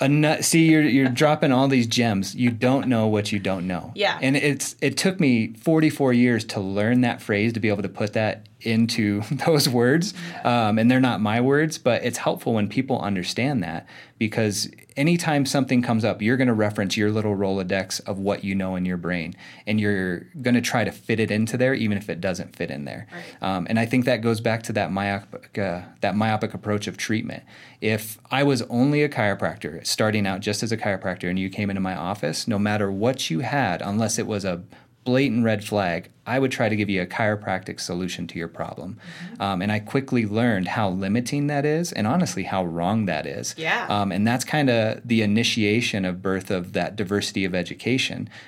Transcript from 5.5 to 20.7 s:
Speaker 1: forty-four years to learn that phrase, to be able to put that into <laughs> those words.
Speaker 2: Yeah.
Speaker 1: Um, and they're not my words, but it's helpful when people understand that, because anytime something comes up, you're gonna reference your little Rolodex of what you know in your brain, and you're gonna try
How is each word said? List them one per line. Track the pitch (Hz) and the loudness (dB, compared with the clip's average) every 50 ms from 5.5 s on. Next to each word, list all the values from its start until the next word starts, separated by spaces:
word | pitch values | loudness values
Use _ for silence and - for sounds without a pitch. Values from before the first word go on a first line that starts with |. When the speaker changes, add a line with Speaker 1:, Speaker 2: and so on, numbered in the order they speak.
| - | -4
Speaker 1:
forty-four | - - 170 160 160 156 156 147 - 139 135 123 | -4 0 2 4 4 4 2 2 2 2 4 4
years | 120 123 123 120 110 113 | 6 6 4 4 2 0
to | - - 110 | -4 -6 -4
learn | 98 95 98 101 104 110 123 123 | -4 -2 -2 0 0 2 2 2
that | 123 120 - - | 2 2 0 -4
phrase, | - - 107 101 107 117 113 | -4 -2 0 2 2 0 0
to | 110 | 0
be | 104 110 | 0 0
able | 104 101 98 | 0 0 -2
to | 92 | -6
put | - - 110 104 - | -6 -6 -6 -2 -2
that | 110 110 107 95 - - - _ - | -2 -2 -2 -2 -6 -10 -18 _ -8
into | - 113 113 113 117 113 113 - 110 104 101 101 | -4 0 2 2 2 2 0 0 0 0 0 0
<laughs> | 104 - 151 139 - | -2 -4 -4 -2 2
those | 170 160 147 - 139 | 2 4 4 4 2
words. | 120 120 120 123 143 170 170 208 - - - - - - - | 2 4 4 4 4 2 2 -2 -6 -10 -12 -12 -10 -4 0
Speaker 2:
Yeah. | 123 120 120 113 104 | 0 2 2 4 2
Speaker 1:
Um, | 107 110 | 4 4
and | 113 120 | 4 4
they're | 127 131 | 4 4
not | 131 127 113 95 | 4 2 2 0
my | 107 107 107 120 | 0 0 0 2
words, | 123 131 139 147 160 156 151 - | 2 2 4 2 2 0 -2 -2
but | - 127 117 - - | 0 0 2 2 0
it's | 123 117 - | -4 -4 -4
helpful | - 156 175 - - - 117 | -2 -2 -4 -2 -2 0 0
when | 107 104 104 | 2 0 0
people | - 131 131 - 120 - | 0 -2 -2 0 -2 -2
understand | - 101 101 92 87 - - - 117 143 147 120 85 | -2 -2 -2 -2 -4 -4 -4 -2 -2 0 0 -2 -2
that, | 82 82 85 - - - - - - _ - | -4 -6 -8 -10 -12 -18 -20 -20 -16 _ -4
because | 113 107 - - 110 107 98 90 - - - - - - - 135 | -4 -2 0 0 0 0 0 -2 -4 -6 -10 -14 -20 -10 -4 0
anytime | 139 160 175 175 170 160 151 143 139 | 2 2 2 2 2 2 2 2 2
something | 139 - 143 131 - 135 123 | 2 0 0 0 2 2 2
comes | 120 - 117 110 110 | 2 2 2 2 2
up, | 110 92 101 | 0 0 0
you're | 104 107 131 127 | 2 2 2 4
gonna | 131 127 113 | 4 2 4
reference | 107 107 104 104 - 104 92 - | 2 2 0 0 -2 -2 -2 0
your | 110 107 104 | 0 2 2
little | 107 110 104 107 104 | 2 2 0 0 0
Rolodex | 98 101 95 95 98 95 90 98 98 95 95 - - - - | 0 0 0 0 -2 -2 -2 -2 -2 -2 -4 -6 -8 -6 -6
of | 101 95 | -6 -4
what | 98 98 101 - - | -2 -2 -2 -2 -2
you | 98 98 | -4 -2
know | 98 95 92 92 90 | -2 -2 -2 -2 -2
in | 90 | -2
your | 92 92 87 | -2 -2 -2
brain, | 82 85 90 87 80 85 90 - - - - - - 104 | -2 -2 -2 -4 -4 -6 -10 -14 -18 -20 -20 -10 -4 -2
and | 110 107 | 0 2
you're | 104 104 104 95 92 90 87 - - - - 147 | 2 2 2 0 0 -2 -2 -4 -8 -12 -12 -4
gonna | 127 123 123 120 | 0 2 2 2
try | 120 - | 2 2